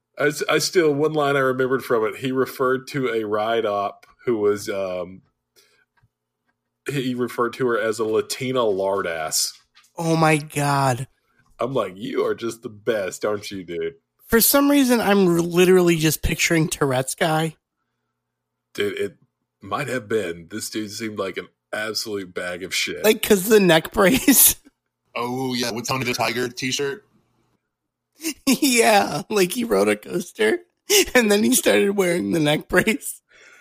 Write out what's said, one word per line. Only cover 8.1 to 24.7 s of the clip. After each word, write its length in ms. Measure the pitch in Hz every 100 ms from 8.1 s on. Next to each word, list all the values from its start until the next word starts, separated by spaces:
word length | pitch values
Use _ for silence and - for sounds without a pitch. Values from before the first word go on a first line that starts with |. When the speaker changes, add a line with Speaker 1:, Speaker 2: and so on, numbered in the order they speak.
| 110 101 - 127 127
Speaker 1:
lardass. 920 | 110 95 98 98 92 82 78 - - - _ _ _ -
Speaker 2:
Oh 200 | 165 165
my 200 | 160 156
God. 720 | 151 147 143 139 135 123 139 _ _ _ _ -
Speaker 1:
I'm 160 | 120
like, 200 | 135 95 92
"You 280 | 117 98 113
are 80 |
just 280 | 104 117 113
the 60 | 123
best, 560 | 104 104 110 92 -
aren't 260 | 107 104 -
you, 140 | 98
dude?" 300 | 87 85 82 - _ _ -
Speaker 2:
For 140 | 226
some 300 | 220 277 285
reason, 300 | 285 254 240
I'm 260 | 196 202 180
r-, 140 | 170
literally 560 | 170 170 180 185 175 165
just 260 | 156 -
picturing 460 | - 165 - 170 156
Tourette's 460 | - 143 127 131 -
guy. 400 | 175 156 165 - _ _ _ _ _ _ _ _ _ _ _
Speaker 1:
Dude, 240 | - 101 90
it 180 | 101 - _ _ _ _
might 240 | 98 104 143
have 200 | 127 104
been. 400 | 110 90 85 82
This 180 | 107 -
dude 200 | 110 104
seemed 280 | 98 113 104
like 180 | 95 92
an 100 | 87 _ _
absolute 600 | 104 110 107 113 101 90
bag 280 | 92 90 90
of 100 | 87
shit. 300 | - - 78
Speaker 2:
Like, 180 | 208 220
'cause 260 | - 202 190
the 120 | 214
neck 300 | 185 160 -
brace. 640 | - 190 247 - 247 - -
<laughs> 60 | _